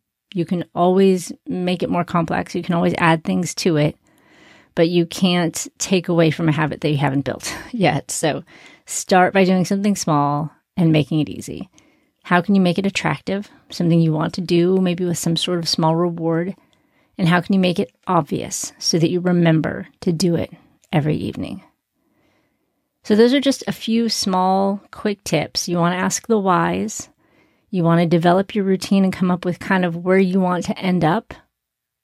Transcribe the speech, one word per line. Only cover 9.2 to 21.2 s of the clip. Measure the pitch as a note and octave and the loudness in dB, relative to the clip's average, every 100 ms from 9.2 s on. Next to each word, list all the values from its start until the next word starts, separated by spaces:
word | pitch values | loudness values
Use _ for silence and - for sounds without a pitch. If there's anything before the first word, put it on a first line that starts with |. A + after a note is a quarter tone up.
| F3+ | 4
by | G3 F#3 | 4 2
doing | F#3 E3 | 2 0
something | G3 G#3 F#3+ | 0 -2 -2
small | - D3 C#3+ D3 D#3 _ _ - | 0 0 0 -2 -6 _ _ 0
and | E3 | 2
making | D#3 C#3+ D#3 | 2 2 -2
it | D3 | -2
easy. | - - D2+ - _ _ _ _ _ | -6 -12 -12 -14 _ _ _ _ _
How | - F3+ | 0 0
can | F3 G3 | 2 2
you | |
make | F3+ E3+ | 2 0
it | G3 | -2
attractive? | - D#3+ D3+ - G3 G#3 _ _ | -2 -4 -4 -6 -8 -8 _ _
Something | - F3 E3 | -2 2 4
you | E3 | 2
want | D3+ E3 | 0 -4
to | - | -6
do, | E3+ F3 F3 F#3 | -2 2 2 2
maybe | F#3 F3 F3+ | 0 -2 -4
with | E3 | -2
some | F3 E3 | -2 -2
sort | - F3 | -2 -4
of | D#3+ | -4
small | - D#3+ E3 | 0 0 2
reward. | F3 E3+ E3 E3 F3+ G3 _ _ _ _ _ - | -2 -2 -2 -2 -4 -8 _ _ _ _ _ -2
And | E3+ | 0
how | F3 | 0
can | - | 2
you | G3 | 0
make | F3+ E3+ | 2 0
it | G3 _ - | -4 _ -2
obvious | F3+ D3+ - - - - - | -2 0 -6 -6 -10 -10 -8
so | - E3+ | -2 0
that | E3 | 2
you | F3+ | 0
remember | F3+ F3 E3 D#3+ - - F#3+ - | 0 2 4 2 0 -6 -12 -8
to | - | -4
do | D#3+ F3+ E3 | 0 0 0
it | - - _ _ - | -4 -12 _ _ -4
every | E3 D3+ | -2 0
evening? | - | -2